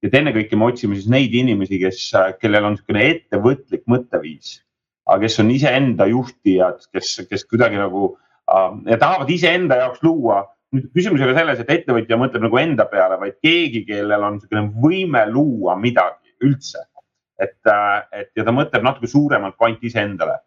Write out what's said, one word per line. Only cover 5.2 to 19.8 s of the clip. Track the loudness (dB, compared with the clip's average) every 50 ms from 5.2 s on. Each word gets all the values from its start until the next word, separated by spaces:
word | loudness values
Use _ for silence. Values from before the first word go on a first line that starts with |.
| 2
kes | 0 0 2
on | 2 2 4
iseenda | 2 2 2 2 2 0 0 2 2 2 2
juhtijad, | 2 0 -2 -4 -10 _ _ 0 2 4 2 0 0 -6 _ _ _
kes, | -8 -6 -6 -8 -10 -10 -8
kes | -8 -8 -8 _
kuidagi | 0 2 2 2 2 0
nagu, | -4 -2 -2 -2 -2 -2 -4 _ _ _ _ _ _ 2
äh, | 2 4 4 2 -2 -8 -2 0
ja | 2 2
tahavad | 4 2 2 0 -2 -2
iseenda | -2 0 2 2 2 2 0 0 2 2 0
jaoks | -2 -4 0 0
luua. | 0 0 2 0 0 0 0 -2 -4 _ _ _ _ -6
Nüüd | -4 -4 -2 _
küsimus | -2 0 2 0 0
ei | 2 2
ole | 2
selles, | 2 0 0 -2 -4
et | -2 -2
ettevõtja | -2 -2 0 0 -2 -2 0 0 0
mõtleb | 0 0 0 -2 -2 -2
nagu | 0 2 2
enda | 0 0 0 0 0 0
peale, | 2 0 2 2 0 -2
vaid | -4 -8 -10 _ 0
keegi, | 2 2 2 0 -2 -4 -6 -6 -6
kellel | -6 -6 -2 0 0 0 0
on | -2 -4 -6
niisugune | -10 _ -4 -2 -2 -2 -4 0 2
võime | 2 2 2 -2 -2 2 2 2 2
luua | 2 0 0 0 0 -2 -2 -2 -2 0
midagi | -2 0 2 2 0 0 -2 _ _ _ _ _ 0
üldse. | 0 0 0 -4 -14 -14 -14 -16 _ _ -20 _ _ _ _ _ _ _ _ -8
Et, | -8 -8 _ _
äh, | 2 4 4 2 0 0 -2 -4 _ -14 -14 -14
et, | -10 _ -4
ja | -2
ta | 0 0
mõtleb | 0 0 0 -2 0 0
natuke | 0 -2 -2 -8 0
suuremalt | 0 2 2 2 0 0 -2 -4 -2 _
kui | 0 0
ainult | 0 -2